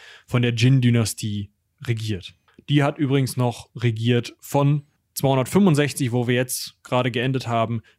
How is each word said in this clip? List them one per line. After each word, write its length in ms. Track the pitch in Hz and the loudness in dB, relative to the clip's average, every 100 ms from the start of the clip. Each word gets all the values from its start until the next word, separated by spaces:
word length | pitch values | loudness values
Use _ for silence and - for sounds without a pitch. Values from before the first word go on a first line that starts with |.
| - - - | -20 -20 -4
von 160 | 123 | 0
der 120 | 120 | 0
Jin-Dynastie 960 | 117 123 135 123 117 107 - 110 104 101 _ _ _ - | 4 4 6 4 4 2 -2 -6 -6 -8 _ _ _ -6
regiert. 480 | 113 107 98 - - _ _ - | -6 -6 -8 -10 -20 _ _ -2
Die 120 | 147 | 2
hat 160 | 143 151 | 2 0
übrigens 380 | 143 139 131 - | 0 0 0 -2
noch 340 | 123 117 - 127 | -2 -4 -12 -4
regiert 600 | 120 110 117 120 117 - | -2 0 0 0 0 -10
von 440 | - 143 143 147 - _ _ - | -4 0 2 0 -4 _ _ -4
zweihundertfünfundsechzig, 1000 | 139 135 123 185 202 143 147 - 135 | 0 0 0 2 4 4 0 -2 -2
wo 160 | 123 120 | -2 0
wir 60 | 123 | 0
jetzt 400 | 127 - - - | -2 -6 -12 -16
gerade 280 | - 127 123 | -4 -2 0
geendet 360 | 120 127 131 113 | -2 -2 -4 -2
haben, 340 | 117 113 117 - | -2 -2 -4 -10